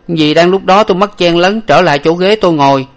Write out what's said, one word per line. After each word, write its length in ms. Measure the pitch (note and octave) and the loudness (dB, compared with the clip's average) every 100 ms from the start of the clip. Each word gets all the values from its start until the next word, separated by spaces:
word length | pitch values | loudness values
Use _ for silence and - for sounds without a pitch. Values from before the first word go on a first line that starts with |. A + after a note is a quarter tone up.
| - | -10
Vì 260 | E3 D3+ | -2 0
đang 160 | D#3 F3 | 2 2
lúc 140 | F#3+ | 0
đó 200 | F#3 F#3+ | 0 0
tôi 120 | G#3 F#3 | 2 0
mất 220 | G3+ - | -2 -2
chen 180 | F3 E3+ | -2 0
lấn 240 | F3+ A3 | 0 -2
trở 220 | - D3 | 0 2
lại 160 | F3 C#3+ | 2 0
chỗ 160 | D#3 | -2
ghế 220 | F3 F#3 G#3+ | -2 -2 0
tôi 160 | F#3 | 0
ngồi 340 | D#3 C#3 C#3 C3 | 0 0 0 -4